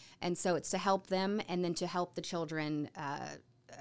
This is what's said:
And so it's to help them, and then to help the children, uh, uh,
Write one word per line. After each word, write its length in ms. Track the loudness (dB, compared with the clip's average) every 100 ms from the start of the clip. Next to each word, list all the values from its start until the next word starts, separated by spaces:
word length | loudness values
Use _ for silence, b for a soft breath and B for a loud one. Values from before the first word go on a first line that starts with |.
| B B
And 160 | -2 2
so 160 | 2
it's 160 | 2 2
to 80 | 0
help 300 | 4 2 2
them, 340 | 2 2 0 0
and 160 | 0 2
then 80 |
to 140 | 0 0
help 260 | 0 -2
the 80 | -4
children, 680 | -4 -2 -2 -2 0 -2 -4 -4
uh, 60 |
uh, 720 | -4 -4 -6 -10 -18 _ -20 -16